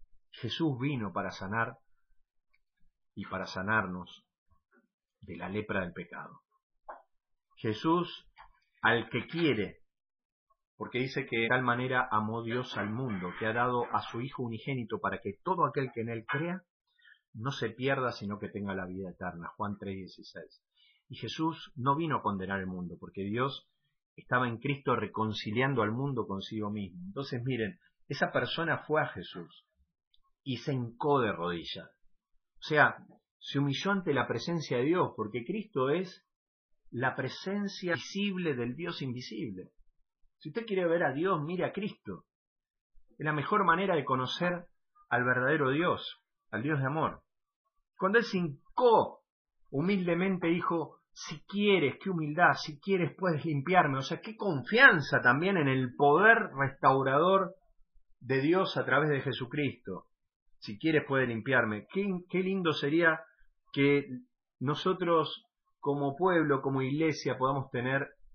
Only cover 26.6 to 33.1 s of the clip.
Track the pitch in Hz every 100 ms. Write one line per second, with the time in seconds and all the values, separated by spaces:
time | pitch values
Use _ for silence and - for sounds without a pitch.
26.6 | 104 107 95 87 90 127 139 123 123 120
27.6 | 104 - _ _ - 135 143 131 123 -
28.6 | 160 143 - 151 139 - 87 95 82 -
29.6 | _ _ _ _ _ _ _ _ 139 120
30.6 | - 131 117 - 156 139 110 85 87 85
31.6 | 76 95 - _ _ _ _ _ _ -
32.6 | - 151 127 - -